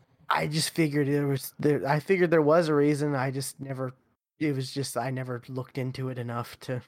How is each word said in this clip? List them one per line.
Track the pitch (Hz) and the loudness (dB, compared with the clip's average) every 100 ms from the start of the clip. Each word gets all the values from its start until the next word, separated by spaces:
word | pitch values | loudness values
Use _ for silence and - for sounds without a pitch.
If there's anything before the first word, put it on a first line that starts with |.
| _ _ - | _ _ -2
I | 147 160 | -2 0
just | 156 - | -2 -2
figured | - 156 147 139 | 0 2 2 2
there | 143 143 | 2 0
was, | 139 - - | -2 -4 -2
there, | 147 139 104 | 0 2 2
I | 151 | 0
figured | - 190 175 | 2 2 4
there | 160 | 4
was | 147 170 160 | 6 6 6
a | |
reason. | 147 147 143 147 | 4 4 2 0
I | 139 135 | 0 -2
just | 135 135 - | -4 -8 -10
never, | 135 131 127 - _ _ _ - | -10 -6 -8 -10 _ _ _ -4
it | 151 135 | -2 -2
was | 131 | -4
just, | 139 131 120 | -6 -4 -4
I | 127 | -4
never | 131 127 120 131 | -4 -6 -8 -8
looked | 127 131 139 | -10 -8 -6
into | 127 131 131 | -6 -4 -6
it | 123 | -6
enough | 120 120 117 - | -4 -4 -6 -10
to | - 123 | -6 -6